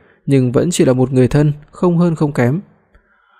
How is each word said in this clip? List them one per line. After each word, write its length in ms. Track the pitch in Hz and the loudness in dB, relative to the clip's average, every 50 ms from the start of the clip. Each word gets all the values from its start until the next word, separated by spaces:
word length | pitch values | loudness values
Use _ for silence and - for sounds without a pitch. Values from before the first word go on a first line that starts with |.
| _ _ _ _ _ | _ _ _ _ _
nhưng 260 | - 139 135 127 123 117 | 0 0 2 2 2 0
vẫn 180 | 127 - 170 | 0 -2 0
chỉ 140 | 175 - 170 | 0 0 2
là 80 | 135 127 | 2 2
một 200 | 127 127 131 139 | 2 0 0 2
người 160 | 127 127 117 | 0 0 2
thân, 240 | - 147 151 151 147 - - _ | 2 2 0 0 -2 -4 -10 _
không 280 | _ - - 180 175 165 | _ -4 -2 0 0 2
hơn 160 | 175 175 160 | 0 0 0
không 180 | - 160 147 147 | -2 -4 -4 -2
kém. 280 | - 123 117 139 190 - - _ _ _ _ _ _ _ _ _ _ _ _ _ _ | -2 -2 -2 -2 -4 -8 -12 _ _ _ _ _ _ _ _ _ _ _ _ _ _